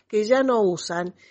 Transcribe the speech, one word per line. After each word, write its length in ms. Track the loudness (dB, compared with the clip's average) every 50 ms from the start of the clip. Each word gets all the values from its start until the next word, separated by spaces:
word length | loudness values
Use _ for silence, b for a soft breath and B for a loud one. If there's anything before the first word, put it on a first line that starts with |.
| B
que 180 | B -2 -2 2
ya 180 | 2 2 2 2
no 180 | 2 2 2
usan 540 | 2 2 0 -2 -6 -8 -6 -6 -6 -6 -10 b b b